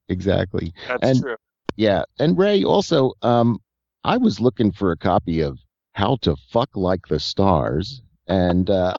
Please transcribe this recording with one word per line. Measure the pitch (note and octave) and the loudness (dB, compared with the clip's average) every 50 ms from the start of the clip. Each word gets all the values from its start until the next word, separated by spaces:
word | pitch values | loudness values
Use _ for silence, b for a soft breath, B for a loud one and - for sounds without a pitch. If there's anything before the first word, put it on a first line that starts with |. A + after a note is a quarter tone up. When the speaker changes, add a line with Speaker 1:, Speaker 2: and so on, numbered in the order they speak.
| _ - | _ -6
Speaker 1:
exactly. | F#2 F#2 F2+ G2 F2+ F2+ F#2 F#2 - - F2+ F2 F2 B B | -6 -4 0 0 0 0 0 -2 -4 -6 -6 -6 -8 B B
Speaker 2:
That's | B B2+ B2 - B2 | B -4 -2 0 2
Speaker 1:
And | C3+ B2+ - | 2 2 0
Speaker 2:
true. | - - - _ _ _ _ _ - - | -2 -6 -10 _ _ _ _ _ -10 -4
Speaker 1:
yeah, | - G#2+ G#2+ G2 F2 - - _ - | -2 0 0 2 0 -2 -4 _ -2
and | C3 D3+ F3+ | 0 0 2
Ray, | E3+ F#3+ G#3 G#3 G3 - | 2 2 2 2 2 2
also, | - D#3 G3 F#3+ - E3+ D3+ C3 C3 - - - | 2 2 2 2 2 2 2 2 0 -2 -2 0
um, | A#2 A#2+ A#2+ A#2+ A#2 A#2 - _ _ _ _ _ _ _ _ - | 0 2 2 2 2 0 -2 _ _ _ _ _ _ _ _ -4
I | - F#3 B3 | -2 0 2
was | B3 G3 A#2 F2+ | 2 0 0 0
looking | G#2+ B2+ B2 - A#2+ G#2 F2 | 0 0 0 2 0 0 0
for | - G2+ F#2+ E2 | 0 -2 -2 -2
a | D2+ | 0
copy | - G2 F2+ G2+ - - E2 D#2+ | 0 0 0 0 0 -2 -2 -2
of | D#2 C#2+ C2+ B1 - _ _ _ _ _ - | -2 -4 -4 -8 -14 _ _ _ _ _ -6
How | - G2+ G2+ C#3 A#2 - | -2 -2 0 -2 -2 0
to | - D2+ C#2 - _ | -2 -2 -2 -4 _
Fuck | - A#2 A#2+ - - | -2 -2 -2 -2 -2
Like | G#2 F#2 F2+ F#2 F#2 - - | -4 -2 -2 -2 -2 -4 -4
the | D#2 D2+ | -6 -4
Stars, | D2 - - - G2 G2 F#2 D#2 B1+ A1 B1 D2 F#2 A2+ C#3 C3 - _ _ _ _ | -4 -4 -2 0 2 2 2 2 0 -2 -2 -4 -6 -6 -10 -16 -20 _ _ _ _
and, | - F2+ F#2+ F2+ F2+ F2 F2+ F#2 F2 | -4 -2 0 0 2 2 0 0 0
uh, | G2+ F#2 F2+ F2+ F2+ | 0 0 0 -2 -2